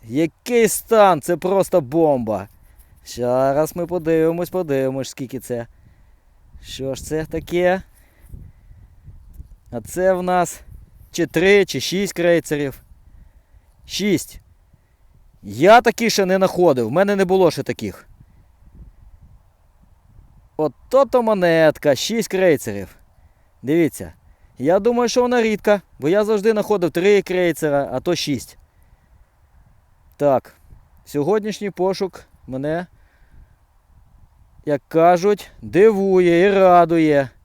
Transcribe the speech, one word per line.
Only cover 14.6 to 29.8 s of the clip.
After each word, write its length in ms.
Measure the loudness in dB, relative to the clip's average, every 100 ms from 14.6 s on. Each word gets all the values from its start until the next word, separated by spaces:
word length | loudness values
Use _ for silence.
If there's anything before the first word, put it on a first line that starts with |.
| _ _ _ _ _ _ _ _
Я 380 | -16 0 6 6
такі 280 | 6 0 -2
ще 160 | 0 0
не 120 | 2
знаходив, 500 | 0 2 2 2 0
в 40 |
мене 240 | 0 0 0
не 100 | 0
було 260 | 2 2
ще 120 | 0
таких. 440 | -8 -6 -8 -10 -20 -20 -20 _ _ _ -20 -20 -20 _ -20 -20 -20 -20 _ _ _ _ _ _ _ -20 _ -20 _ -6
От 160 | -6 -6 -2
то-то 340 | 0 2 0
монетка, 720 | 0 2 2 4 4 2 0 0
шість 320 | -2 -4 -4
крейцерів. 680 | 0 2 2 -2 -10 -10 -18 _ _ _ _ _ _
Дивіться. 520 | -4 0 0 -2 -16 -16 _ _ _ _
Я 220 | 0 0
думаю, 300 | 0 0 -2
що 120 | 0
вона 200 | 0 0
рідка, 400 | 0 -2 0 0 _ _
бо 100 | -2
я 160 | 0 0
завжди 260 | 0 0
знаходив 400 | -2 -2 -2 -2
три 300 | 0 2 2
крейцера, 680 | 2 -2 -2 -2 -2 -2 -2
а 80 | -6
то 160 | -4 -4
шість. 420 | -4 -6 -8 -20 _ _ _ _ _ _ _ _ _ _ _ _